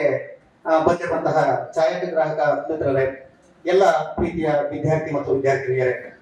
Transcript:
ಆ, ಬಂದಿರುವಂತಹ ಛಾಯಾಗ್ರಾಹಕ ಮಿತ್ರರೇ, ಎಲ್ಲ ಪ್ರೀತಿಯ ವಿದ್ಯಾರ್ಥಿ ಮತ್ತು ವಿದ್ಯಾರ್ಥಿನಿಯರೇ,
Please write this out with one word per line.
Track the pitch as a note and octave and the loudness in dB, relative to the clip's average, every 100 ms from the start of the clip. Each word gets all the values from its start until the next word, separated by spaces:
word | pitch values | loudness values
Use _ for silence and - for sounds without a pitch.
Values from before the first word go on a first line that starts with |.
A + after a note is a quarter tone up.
| C#3+ - - - _ _ E3 | 0 -2 -6 -16 _ _ 0
ಆ, | D#3+ | 2
ಬಂದಿರುವಂತಹ | E3+ F3 E3+ - D3+ - - - - E3 | 2 0 -2 -2 0 2 2 0 -2 0
ಛಾಯಾಗ್ರಾಹಕ | D#3+ F3 F3 D#3+ D#3 D#3 D3+ F3 - | 0 0 -2 0 0 0 0 0 -2
ಮಿತ್ರರೇ, | D#3 D3 C3+ C3+ - - - _ _ E3+ | -2 0 0 0 -4 -14 -20 _ _ 2
ಎಲ್ಲ | F#3 F#3 G3+ G#3 - | 4 4 4 0 -4
ಪ್ರೀತಿಯ | E3+ E3+ D#3 C#3+ C#3+ | -2 -2 0 0 0
ವಿದ್ಯಾರ್ಥಿ | D3+ D3 D#3 D3+ | -2 0 0 -2
ಮತ್ತು | C#3+ - | -4 -2
ವಿದ್ಯಾರ್ಥಿನಿಯರೇ, | C3+ C3+ C3 B2+ C3 B2+ A#2 - - | 0 2 0 0 0 0 -2 -8 -12